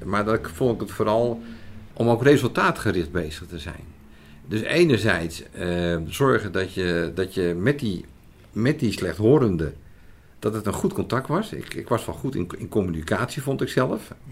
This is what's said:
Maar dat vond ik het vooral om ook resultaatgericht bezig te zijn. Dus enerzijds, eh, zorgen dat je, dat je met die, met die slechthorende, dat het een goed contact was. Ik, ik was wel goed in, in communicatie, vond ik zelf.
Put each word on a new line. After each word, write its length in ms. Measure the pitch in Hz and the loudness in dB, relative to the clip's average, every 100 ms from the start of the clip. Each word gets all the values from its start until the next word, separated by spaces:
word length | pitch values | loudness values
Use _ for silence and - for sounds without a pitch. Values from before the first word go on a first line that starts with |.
Maar 200 | 92 101 | -2 0
dat 160 | 107 110 | 2 0
vond 320 | - - 127 | -2 0 0
ik 60 | 101 | 0
het 100 | 101 | -2
vooral 520 | - 107 113 120 117 - - - - - | 0 2 2 2 -2 -10 -16 -16 -16 -8
om 160 | - - | 0 2
ook 140 | 110 | 6
resultaatgericht 920 | 135 135 120 - 196 - 107 90 76 | 8 6 4 2 0 2 0 0 0
bezig 340 | 85 78 - 87 | -2 -4 -6 -12
te 120 | 85 | -12
zijn. 260 | 78 73 - - - - - - - | -10 -12 -16 -18 -20 -20 -20 -18 -4
Dus 140 | 107 | -4
enerzijds, 840 | - 147 170 107 104 90 82 - - | 2 4 6 6 4 2 0 -8 -14
eh, 440 | - 90 87 87 85 80 | -6 -2 0 2 0 -2
zorgen 460 | - 135 117 104 | 0 4 4 2
dat 220 | 95 92 | -2 -2
je, 380 | 95 90 85 82 | -2 0 0 0
dat 200 | 85 92 | -2 -2
je 200 | 98 87 85 | 0 0 0
met 200 | 110 143 | 0 0
die, 260 | 113 85 - - - - - | -2 -6 -10 -20 -20 -20 -10
met 280 | 104 123 156 | -2 0 2
die 120 | 113 | 0
slechthorende, 800 | - 90 78 110 147 117 82 76 - - - - - - - | 0 -4 2 6 6 6 2 -2 -6 -16 -20 -20 -20 -20 -6
dat 160 | 107 | -4
het 120 | 107 101 | -2 -4
een 60 | |
goed 200 | - 190 | -2 -2
contact 360 | 139 90 120 - | -2 -2 -2 -2
was. 240 | 165 - | -4 -4
Ik, 220 | 69 - | -8 -10
ik 140 | - - | -10 -2
was 180 | 113 - | -2 -4
wel 80 | |
goed 200 | 82 131 | -8 -4
in, 160 | - 90 - | -4 -4 -8
in 100 | 87 | -2
communicatie, 720 | 107 90 80 78 101 123 - | 0 0 -2 -2 -2 -2 -4
vond 180 | 131 131 | -4 -2
ik 80 | 131 | -2
zelf. 440 | 135 135 220 - - - | 0 0 -2 -8 -18 -16